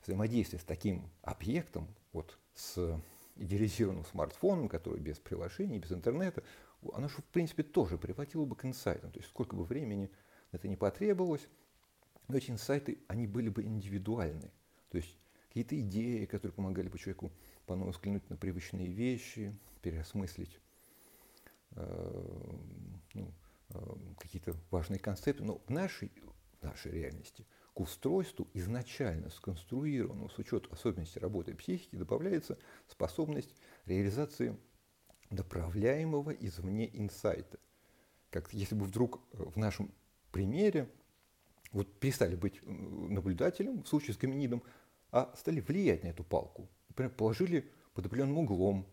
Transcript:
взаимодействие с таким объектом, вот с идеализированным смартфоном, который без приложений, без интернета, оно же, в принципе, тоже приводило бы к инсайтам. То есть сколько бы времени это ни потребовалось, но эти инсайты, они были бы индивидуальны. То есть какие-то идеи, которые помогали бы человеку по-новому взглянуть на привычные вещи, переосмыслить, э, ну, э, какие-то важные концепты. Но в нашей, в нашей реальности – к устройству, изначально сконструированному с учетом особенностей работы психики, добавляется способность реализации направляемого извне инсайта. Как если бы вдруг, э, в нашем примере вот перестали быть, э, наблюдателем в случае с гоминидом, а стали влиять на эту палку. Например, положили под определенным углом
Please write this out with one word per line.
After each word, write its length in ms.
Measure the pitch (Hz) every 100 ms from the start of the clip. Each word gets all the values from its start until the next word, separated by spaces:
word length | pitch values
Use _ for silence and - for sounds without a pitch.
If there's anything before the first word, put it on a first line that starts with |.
взаимодействие 560 | - 95 110 120 104 -
с 40 |
таким 460 | - 80 107 90 - -
объектом, 640 | - - 82 143 165 - 82 - _
вот 260 | - 82 - _
с 480 | - - - 87 80 80 - - -
идеализированным 680 | 95 101 107 - 107 90
смартфоном, 640 | 80 87 76 - 185 190 120
который 320 | - - -
без 180 | 73 73
приложений, 600 | - 92 87 - 196 110
без 120 | 82
интернета, 540 | 90 98 135 185 180 - - - - -
оно 160 | - 143
же, 80 | 143
в 80 |
принципе, 400 | - 175 165 -
тоже 340 | 151 - 101 85
приводило 460 | 87 92 143 165
бы 100 | 147
к 100 | 117
инсайтам. 460 | 131 127 - - -
То 80 | 87
есть 120 | -
сколько 260 | - 123 98
бы 80 |
времени 460 | - 131 135 101 98 - - - -
это 160 | 90 101
ни 80 | 95
потребовалось, 720 | 101 - 208 190 180 147 - - _ _ _ _ _ - -
но 80 | 131
эти 140 | 127
инсайты, 480 | 113 - 143 143 - -
они 180 | 110 117
были 220 | 107 113
бы 160 | 101
индивидуальны. 880 | 104 107 98 98 98 117 85 78 - - _ _ _
То 80 | 90
есть 200 | 80 - _ - _
какие-то 320 | - 117 151
идеи, 460 | 107 95 117 117 101
которые 280 | 104 104
помогали 340 | 87 95 95 92
бы 100 | 87
человеку 340 | - 92 98 - - - -
по-новому 260 | 90 92
взглянуть 380 | 87 101 101 -
на 60 | 87
привычные 500 | 95 90 - 92 90
вещи, 680 | 90 123 120 - - 104 104 - -
переосмыслить, 760 | 87 82 80 104 95 - 90 - _ _ - - - - - - - - _
э, 800 | - 85 85 - 90 50 - - - - 50 50 92 -
ну, 200 | 104 90 - - - _
э, 240 | - - - 90 85
какие-то 360 | 82 85 87 82 -
важные 280 | 90 82 98
концепты. 460 | - 98 - 139
Но 160 | 107 - -
в 40 |
нашей, 400 | 143 190 - 104 - 82 - _ -
в 40 |
нашей 280 | 78 - -
реальности – 540 | 80 71 78 76 - - - -
к 60 | -
устройству, 680 | 92 - 135 180 180 - -
изначально 760 | 101 90 120 127 - 127 80 80
сконструированному 1000 | - - 85 - 123 151 139 107 - -
с 80 | -
учетом 340 | 101 113 -
особенностей 480 | - 123 87 82 -
работы 340 | 92 104 -
психики, 420 | 101 - 180 - -
добавляется 640 | 90 117 175 175 - - - - -
способность 680 | - - - 156 147 - - - -
реализации 720 | - 92 101 107 147 - 120 107 - _ _ _ _ - -
направляемого 1000 | 98 - 90 85 90 110 143 160 147 143
извне 580 | - 101 85 90 104 113 -
инсайта. 600 | 104 - 107 85 - - _ _ _ _ _ _ _
Как 220 | - 87
если 200 | 107 98
бы 120 | 107 98
вдруг, 340 | 98 120 - -
э, 100 | -
в 140 | 80 90
нашем 340 | 107 - 98 - _ _ _
примере 560 | 87 98 135 208 165 127 - _ _ _ _ _ _ -
вот 280 | 101 101 -
перестали 340 | 135 131 95
быть, 260 | 87 98 -
э, 80 | -
наблюдателем 1120 | - - 85 85 98 92 87 156 180 208 247
в 60 | -
случае 260 | 151 147
с 20 | 104
гоминидом, 460 | 135 135 135 120 - - - _ _
а 240 | 120 131 -
стали 240 | - 165
влиять 420 | - 165 185 85
на 60 | 87
эту 160 | 82
палку. 440 | 85 85 - - - _ _
Например, 240 | - 127
положили 580 | - 110 113 185 170 - - -
под 120 | - 92
определенным 320 | 113 139 151
углом 480 | 151 95 95 98 95